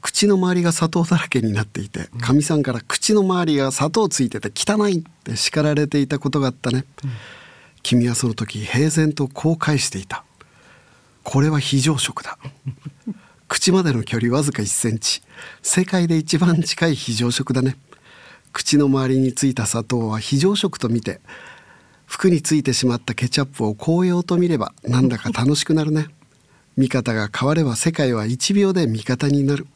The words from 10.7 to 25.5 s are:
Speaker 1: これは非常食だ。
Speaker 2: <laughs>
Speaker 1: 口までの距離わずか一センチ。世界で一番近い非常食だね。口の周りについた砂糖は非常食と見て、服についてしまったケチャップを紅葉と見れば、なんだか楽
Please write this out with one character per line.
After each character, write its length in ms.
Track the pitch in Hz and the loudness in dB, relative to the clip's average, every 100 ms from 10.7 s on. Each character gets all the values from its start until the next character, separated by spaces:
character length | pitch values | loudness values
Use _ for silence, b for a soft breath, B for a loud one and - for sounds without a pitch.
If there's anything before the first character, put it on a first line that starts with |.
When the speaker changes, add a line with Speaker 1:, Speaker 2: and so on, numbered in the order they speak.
| b b b b b | b b b b b
Speaker 1:
こ 180 | - 135 | -2 2
れ 80 | 147 | 2
は 100 | 151 | 2
非 220 | 131 135 | 0 0
常 160 | 131 143 | 2 0
食 260 | - - | -2 -6
だ。 140 | - - | -12 -14
Speaker 2:
<laughs> 1040 | 135 - 139 - - - - - - _ _ | -16 -14 -14 -12 -16 -14 -12 -12 -16 _ _
Speaker 1:
口 240 | - - | -2 2
ま 100 | 185 | 2
で 120 | 175 | 2
の 100 | 123 | 0
距 160 | 107 117 | -2 -2
離 100 | 120 | 0
わ 140 | 131 | 0
ず 80 | 147 | 0
か 100 | - | -2
一 80 | 101 | -4
セ 220 | - 117 | -2 -2
ン 80 | 110 | -2
チ。 220 | - - B B B B | -4 -6 B B B B
世 220 | - - 185 | -2 0 2
界 240 | 190 170 | 0 2
で 80 | 165 | 0
一 200 | 156 160 | 0 2
番 240 | 175 170 | 4 2
近 280 | 160 - 170 | 0 0 0
い 60 | 143 | 0
非 160 | - | -4
常 180 | 110 120 | -2 0
食 220 | 120 131 | -2 -2
だ 80 | 127 | 0
ね。 160 | 131 131 _ B B B B B B | 0 -4 _ B B B B B B
口 260 | - - 147 | -8 0 4
の 100 | 143 | 4
周 280 | 135 131 131 | 2 2 2
り 60 | |
に 100 | 131 | 2
つ 160 | 123 139 | 2 0
い 80 | 123 | 0
た 100 | 110 | -2
砂 200 | 117 110 | -4 -2
糖 240 | 123 113 | -2 -2
は 100 | 110 | -4
非 180 | 104 139 | -2 0
常 200 | 180 202 | 2 0
食 200 | 190 - | -2 -2
と 120 | 120 | -2
見 100 | 117 | -2
て、 220 | - - B B B B B B B B B | -2 -10 B B B B B B B B B
服 240 | - 190 | 0 2
に 120 | 170 | 2
つ 120 | - 156 | 2 0
い 80 | |
て 100 | 139 | 0
し 120 | 123 127 | 0 0
ま 100 | 120 | 0
っ 40 | |
た 140 | - | -4
ケ 160 | 113 127 | -4 -2
チ 100 | - | 0
ャ 60 | 139 | -2
ッ 20 | |
プ 180 | - 110 | -2 -4
を 80 | |
紅 360 | 104 - 170 185 | -2 0 2 2
葉 140 | 175 | 0
と 140 | 175 175 | 0 0
見 120 | 180 | 2
れ 80 | 151 | 0
ば、 160 | 104 - | -2 -6
な 180 | - 123 | -2 2
ん 60 | 131 | 2
だ 100 | 120 | 0
か 140 | - | -6
楽 240 | 107 123 | 0 0